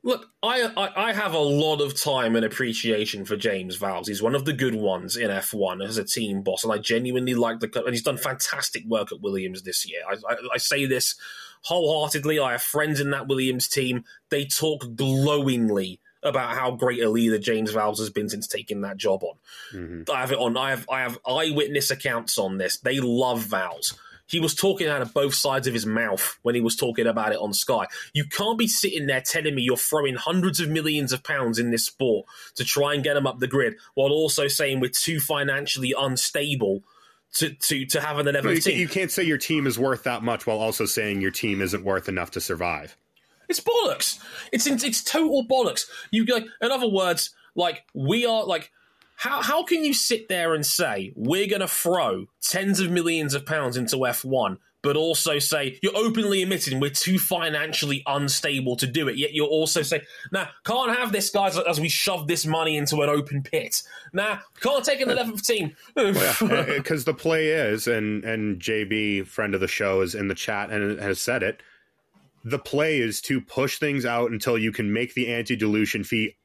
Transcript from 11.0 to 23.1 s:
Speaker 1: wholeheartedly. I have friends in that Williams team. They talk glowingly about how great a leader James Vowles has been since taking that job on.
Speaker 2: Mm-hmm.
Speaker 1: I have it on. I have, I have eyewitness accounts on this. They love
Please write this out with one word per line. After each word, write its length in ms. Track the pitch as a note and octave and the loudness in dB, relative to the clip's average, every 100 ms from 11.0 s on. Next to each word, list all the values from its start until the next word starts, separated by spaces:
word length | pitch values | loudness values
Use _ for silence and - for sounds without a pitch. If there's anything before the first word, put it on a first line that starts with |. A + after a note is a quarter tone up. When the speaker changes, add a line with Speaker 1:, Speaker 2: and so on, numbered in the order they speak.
| - - - - - - | 0 -4 -12 -16 -18 -14
Speaker 1:
wholeheartedly. 760 | - F3 D#3 D#3 D3 D3+ C#3+ D#3 | -2 2 4 2 0 0 0 2
I 140 | C3+ | 2
have 100 | A#2+ | 0
friends 360 | - D3 D3+ C#3+ | 0 0 0 0
in 120 | C#3+ | 0
that 180 | C#3 C3+ | -2 0
Williams 400 | C3+ C3 B2+ - | 0 2 0 0
team. 360 | C#3+ B2+ B2 - - _ | 0 0 -2 -6 -20 _
They 160 | C#3+ C#3 | -2 0
talk 500 | - D#3 D3 B2 A2+ | 0 0 0 -6 -2
glowingly 1040 | C3+ C3+ C#3 D3 C#3 B2 A2 G2+ F#2 F2+ _ _ | 0 4 4 4 2 2 2 2 -2 -8 _ _
about 320 | D3 C3+ A#2+ B2 | -2 0 -2 -2
how 140 | C3 | -2
great 320 | A#2+ B2+ A#2+ | 0 0 2
a 80 | A2+ | 2
leader 280 | A2+ A2+ G#2+ | 4 4 2
James 340 | G2+ A2+ A2 | 2 0 0
Vowles 240 | A2 G#2+ G#2 | 0 0 -2
has 100 | A2 | -4
been 220 | G2+ G#2 | -4 -4
since 160 | G#2 - | -6 -6
taking 340 | A2 A2 G2+ | -8 -6 -6
that 160 | G2+ G2 | -6 -2
job 260 | G#2+ F#2+ | 0 0
on. 120 | F2 - - - - | -2 -10 -20 -20 -16
Speaker 2:
Mm-hmm. 360 | G2 E2+ E2+ D#2+ | -12 -10 -10 -4
Speaker 1:
I 100 | C3+ | -2
have 120 | C3 | 0
it 60 | B2+ | 0
on. 180 | A#2+ B2 | 2 2
I 140 | C3+ | 0
have, 160 | C3 - | -2 -2
I 100 | C3 | -2
have 160 | B2 A#2+ - | -2 -4 -2
eyewitness 640 | C3 D#3+ D3 C#3+ C#3+ - | 0 2 2 2 0 0
accounts 480 | C3+ C3+ A#2 A2+ - | -2 -2 -2 -2 -2
on 180 | G2 F#2+ | 0 0
this. 220 | F#2 - | -2 -2
They 220 | B2+ C3+ | 0 0
love 440 | B2 | 2